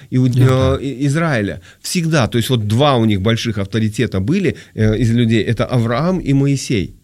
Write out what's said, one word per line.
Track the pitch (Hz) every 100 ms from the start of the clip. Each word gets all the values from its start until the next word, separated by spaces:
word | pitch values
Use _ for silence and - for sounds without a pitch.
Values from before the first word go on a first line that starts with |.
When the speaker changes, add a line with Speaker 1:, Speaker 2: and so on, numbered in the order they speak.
| 143
Speaker 1:
иуд-, | 127 127 123
Speaker 2:
Да. | 123 131 131 135
Speaker 1:
э, |
и-, | 135 123 143
Израиля. | 151 170 123 98 87 - -
Всегда. | - 185 165 156 104
То | 123
есть | -
вот | 123 104
два | 113 147 127
у |
них | 113 101
больших | 104 113 117 104
авторитета | 98 113 110 104 113 95
были, | 98 196 165 - -
э, | - 107 110
из | 117
людей. | 117 113 113
Это | 87 113 120
Авраам | 123 113 120 170 185
и | 139
Моисей. | 139 139 135 - 117 78 -